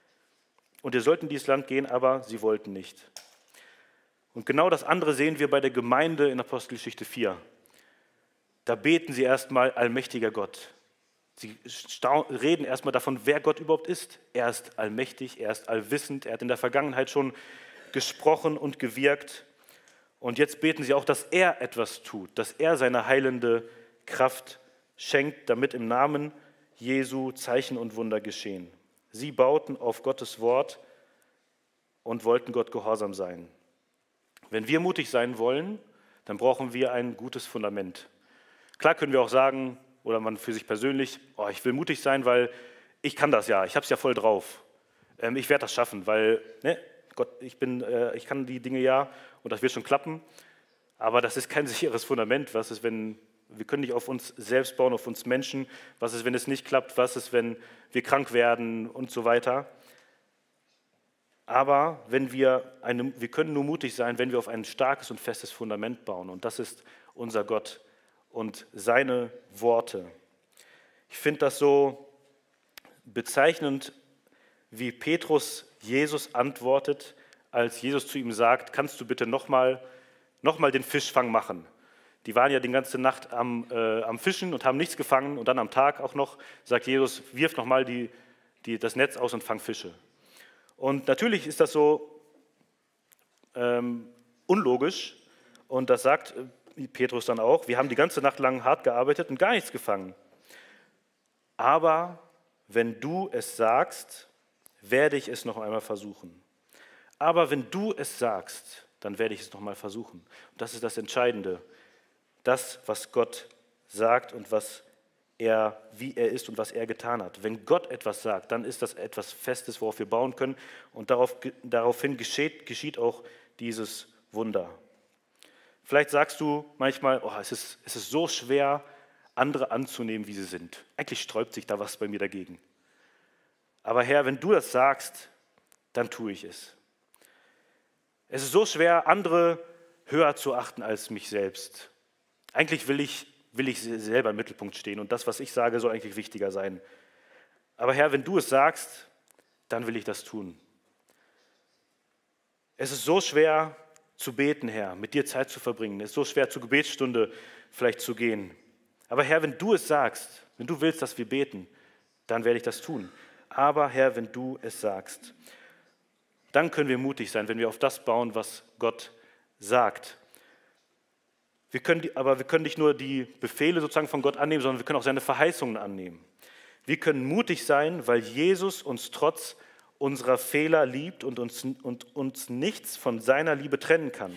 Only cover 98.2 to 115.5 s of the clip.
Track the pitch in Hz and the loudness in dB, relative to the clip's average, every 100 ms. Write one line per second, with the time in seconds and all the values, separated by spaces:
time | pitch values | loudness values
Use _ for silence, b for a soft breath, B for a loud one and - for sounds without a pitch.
98.2 | 139 - 135 131 120 151 - 120 131 147 | 2 4 2 2 2 4 2 2 2 2
99.2 | - 135 190 233 - 127 - 101 95 92 | 0 2 2 2 0 -8 -2 -2 -4 -14
100.2 | _ _ b b b b b b _ _ | _ _ b b b b b b _ _
101.2 | _ _ _ _ 120 156 165 160 175 175 | _ _ _ _ 4 6 6 4 0 -8
102.2 | - _ _ _ _ 117 117 104 131 175 | -20 _ _ _ _ 0 0 -2 -6 -4
103.2 | 190 123 - - 113 123 170 - - - | -4 -4 -6 0 4 4 2 -4 -16 -20
104.2 | - _ _ _ _ _ 101 123 151 143 | -20 _ _ _ _ _ 0 4 4 2
105.2 | 117 120 120 110 107 110 - 104 104 98 | -4 -8 -6 -6 -4 -4 -4 -8 -8 -16
106.2 | 87 90 _ _ _ b b b b b | -20 -20 _ _ _ b b b b b
107.2 | 151 170 160 143 123 185 214 - - - | 2 4 4 2 -2 -4 -4 -4 -6 -2
108.2 | 120 101 - - - - - _ 104 101 | -2 -2 -8 -16 -18 -20 -20 _ -10 -4
109.2 | 113 101 - 101 104 98 104 104 110 87 | -4 -4 -12 -14 -12 -10 -10 -10 -14 -18
110.2 | 82 B B _ 117 117 113 110 107 - | _ B B _ -10 -6 -6 -6 -4 2
111.2 | 123 110 95 87 - b b b b b | 2 2 -4 -6 -10 b b b b b
112.2 | _ _ - 127 - - - 107 - - | _ _ 0 0 0 -12 -8 -8 -4 0
113.2 | 113 - - _ _ _ _ 104 110 123 | 0 -2 -16 _ _ _ _ -2 4 4
114.2 | - 123 101 110 - - _ _ _ _ | 2 -14 -4 -2 -2 -14 _ _ _ _
115.2 | _ _ 113 | _ _ 2